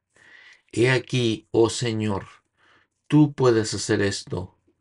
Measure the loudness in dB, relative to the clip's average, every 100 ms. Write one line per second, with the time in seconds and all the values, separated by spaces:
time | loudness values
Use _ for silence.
0 | _ _ _ -20 -20 _ _ -2 0 0
1 | -2 -2 -2 -4 -2 2 2 0 -6 -4
2 | -4 -6 -10 -20 _ _ _ _ _ _
3 | 0 4 4 2 2 2 0 -4 -2 -2
4 | -2 -4 -8 -10 -10 _ _ _